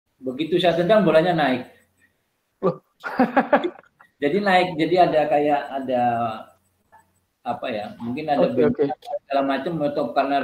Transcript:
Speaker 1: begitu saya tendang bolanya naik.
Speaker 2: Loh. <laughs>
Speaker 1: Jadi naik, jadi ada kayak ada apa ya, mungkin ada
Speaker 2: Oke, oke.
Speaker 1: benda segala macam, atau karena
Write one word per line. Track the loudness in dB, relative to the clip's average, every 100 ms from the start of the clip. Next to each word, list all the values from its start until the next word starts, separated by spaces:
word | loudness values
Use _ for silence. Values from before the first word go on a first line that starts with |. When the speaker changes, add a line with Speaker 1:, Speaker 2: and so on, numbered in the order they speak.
| _ _
Speaker 1:
begitu | -10 -6 -2 2
saya | 2 2
tendang | 4 4
bolanya | 6 4 4
naik. | 2 0 -2 -6 -18 _ _ _ _ _ _ _ -4
Speaker 2:
Loh. | -4 -4 _ _
<laughs> | -8 -2 0 0 2 0 0 -10 _ _ _ -4
Speaker 1:
Jadi | -2 0
naik, | 2 2 2
jadi | -2 0 4 4
ada | 4 2
kayak | 2 2 0 -2 -8
ada | -4 0 0 0 -4 -6 -14 _ _ _ _ -20 _ _ _ _ -8
apa | -6 -6
ya, | -6 -8 -10
mungkin | -8 -6 -2
ada | 0
Speaker 2:
Oke, | 2 2
oke. | 0 2
Speaker 1:
benda | -2 -4 -8 -10
segala | -4 -2
macam, | -2 -4 -4 -4
atau | -4 -4 -4
karena | -2 0 -2